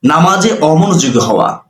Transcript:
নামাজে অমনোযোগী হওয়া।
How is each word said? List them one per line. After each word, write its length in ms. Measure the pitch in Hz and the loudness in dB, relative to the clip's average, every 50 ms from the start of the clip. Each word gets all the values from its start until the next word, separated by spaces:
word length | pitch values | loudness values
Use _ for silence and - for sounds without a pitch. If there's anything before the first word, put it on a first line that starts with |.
| - | 2
নামাজে 460 | 127 151 160 170 185 190 196 190 226 - - | 2 2 2 2 2 2 0 0 -2 -2 0
অমনোযোগী 580 | - 156 160 160 170 - 185 165 - 135 113 117 | 0 0 2 2 2 0 0 0 -2 0 -2 -2
হওয়া। 420 | 107 113 107 92 - - - - - _ | -2 0 -2 -2 -2 -4 -6 -8 -14 _